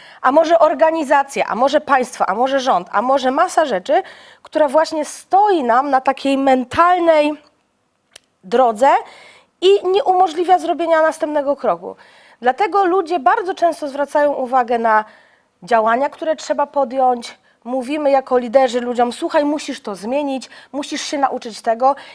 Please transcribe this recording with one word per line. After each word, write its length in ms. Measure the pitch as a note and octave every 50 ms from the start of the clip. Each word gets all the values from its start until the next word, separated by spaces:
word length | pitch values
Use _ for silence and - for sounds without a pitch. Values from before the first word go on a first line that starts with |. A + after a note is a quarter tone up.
| - - - -
A 100 | - B3
może 280 | C4+ D#4+ E4 D#4 E4+ E4
organizacja, 840 | D4+ D#4+ E4+ C4 D#4+ D#4+ D#4+ E4 D4+ B3+ D4 C#4 C#4 C#4 - G#3 -
a 80 | - -
może 260 | G#3 B3+ C#4 C4+ D4
państwo, 480 | D4+ - C#4 C4 B3 - - - - -
a 60 | F#3+
może 240 | A3 B3+ C4+ C4+ C#4
rząd, 280 | B3 C4 A3 F3 F3+ -
a 100 | - G3+
może 300 | A3+ B3+ C4+ C#4 B3+ B3+
masa 340 | B3 D4+ F4 F4+ - F4+ D#4+
rzeczy, 380 | C#4 A3+ F3+ F#3 - D4 F4+ F#4 - - - - - - _ -
która 240 | - - D#4+ D4+
właśnie 380 | C#4 B3 D#4 D#4+ - D#4 D#4 D4
stoi 580 | - - - - _ - F#4+ G#4 G#4 F#4+ E4 B3+
nam 260 | A#3+ A3 B3 C#4 D4
na 120 | C#4 C4
takiej 360 | C4+ C#4 C4+ - - C#4 C#4
mentalnej 960 | C4+ C4+ C4+ C4 B3+ B3 B3 - D4 E4+ F4 F4+ F4+ E4+ E4 D#4+ D4+ D4 D4 D4+ D4 - _ _ _ _ _ _ _ _ _ _ _ _ _ - - _ _ _ _ -
drodze 460 | F#3+ A#3 B3 C4 A#3 A3 G#3 C4 C#4 E4 G#4 G#4+ - - - - - - _ _ _ _ _
i 260 | E4+ F#4 G4+ G4+ -
nie 160 | F4+ F#4+ G#4 -
umożliwia 560 | - F#4 F4+ F#4+ F4+ D4+ F4 F4 D#4+ F#4 F4
zrobienia 420 | D4 E4 F4 C#4+ E4+ E4 E4 D#4
następnego 540 | D#4 D#4+ D#4 - D#4+ D#4 D4+ D4+ C#4 C#4 C#4+
kroku. 400 | C#4 - A3 F3 E3+ F#3 C#3 - - - - _ _ _ _ _ _
Dlatego 440 | A3+ B3 C4 - G4+ G#4 D#4+ G4+ G4
ludzie 340 | F4+ F4+ G4 F4 D4+ F4 F4
bardzo 340 | B3+ F4 G4+ A#4 G4 F4 F#4+
często 340 | - E4+ E4+ D#4+ - D#4
zwracają 460 | C#4+ C4 C#4+ C#4+ C#4 - D4+ D4 D4 C#4
uwagę 460 | - C4 A#3 B3+ C4 A#3+ A3+ B3 A#3
na 260 | A#3 A3+ A3 G#3+ G#3+ - - _ _ _ _ _ _ _ _ _ F#3
działania, 460 | F3 A#3+ A3+ G#3+ A3 A#3 B3 C#4 C#4+
które 260 | C#4+ - E4+ D#4 D#4
trzeba 320 | - - - D4+ C4 C#4+
podjąć. 720 | C#4+ - C#4+ C#4 A3+ B3+ C4+ C4 B3+ B3 A#3+ A#3 - - - _ _ _ _ -
Mówimy 480 | A3+ B3+ C4 A#3+ A#3+ D4 D#4 D4+ C#4
jako 260 | C#4 C4+ C4 - C4
liderzy 440 | B3+ B3 A#3 A3 C4+ C4 B3 A3 B3
ludziom: 320 | A#3+ A#3+ B3 A3+ A#3+ B3 A#3
„Słuchaj, 320 | - E4+ E4 E4 D#4+ D4
musisz 360 | D4 D4+ C#4+ - - C4 -
to 140 | - A3 G3+
zmienić, 540 | F3 F#3 A3+ C4 C#4+ D4 C#4 C4+ C4 A3+ - - - - _
musisz 300 | - C#4 C#4+ - D#4 C4+
się 160 | - - D4+
nauczyć 440 | D4 C#4 - - B3+ - A#3 G3+ -
tego”, 340 | - A#3+ A3+ A#3 C4 C4 C#4 C#4 - -